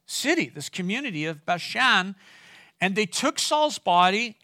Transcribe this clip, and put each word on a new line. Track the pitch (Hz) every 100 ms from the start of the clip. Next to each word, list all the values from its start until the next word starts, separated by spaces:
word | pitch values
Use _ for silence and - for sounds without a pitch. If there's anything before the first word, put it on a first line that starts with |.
| -
city, | - 262 339 127
this | 147 -
community | - 180 233 285 156
of | 156 151
Bethshan, | - 175 - 233 254 208 131 98 - - - - - -
and | 185
they | 202 214
took | - 269 -
Saul's | - 302 302 -
body, | - 175 180 202 240 -